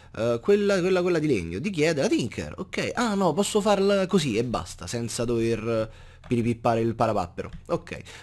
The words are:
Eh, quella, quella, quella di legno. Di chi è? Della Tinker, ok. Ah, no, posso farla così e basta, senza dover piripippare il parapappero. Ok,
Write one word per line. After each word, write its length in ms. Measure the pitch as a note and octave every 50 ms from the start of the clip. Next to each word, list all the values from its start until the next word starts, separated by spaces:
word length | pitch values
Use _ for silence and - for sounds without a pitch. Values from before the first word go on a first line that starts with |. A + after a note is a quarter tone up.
| - - -
Eh, 240 | - A2+ A#2+ A#2+ A#2+ -
quella, 380 | - G#3 G#3 G3+ G3+ G3+ F#3
quella, 200 | E3+ F#3+ F#3+ F3+
quella 200 | F3+ F3+ F3 D#3+
di 80 | D3+ D3+
legno. 300 | B2+ F#2+ E2 E2 E2+ G2
Di 100 | D3 G#3+
chi 120 | F#3+ C#3+ D3
è? 120 | E3 E3
Della 140 | C3+ D3 A3+
Tinker, 460 | E4+ D4+ D3 A2 - - E2 - -
ok. 340 | - F#3 - - G#3+ D3 G#2+ -
Ah, 200 | - B3 A3+ G3+
no, 180 | G3 G3 E3+ D3
posso 280 | F3 G3+ - - G#3+
farla 460 | F#3+ A3 G3+ F#3+ G3 G3+ G3+ G3 F#3+
così 300 | - G#3 F#3+ D3 C#3 G2+
e 80 | A2 B2
basta, 420 | B2+ G#2+ E2+ E2+ - - - F2
senza 380 | F2+ - A#2 A#2 A2+ - - A#2+
dover 680 | A#2 A#2+ A2+ A2+ A#2 A2+ G#2+ G#2+ A#2 A#2 A2 A2 A2 - - - - - - -
piripippare 540 | - B2 A#2 A2 A#2+ A#2 A#2 - A#2+ A2+ A2+
il 140 | A2+ A2+ A2
parapappero. 560 | - A#2+ A2 G#2+ G2+ F2+ F2 - F2+ - - - - -
Ok, 340 | - E3+ D#3+ - - - - - - - -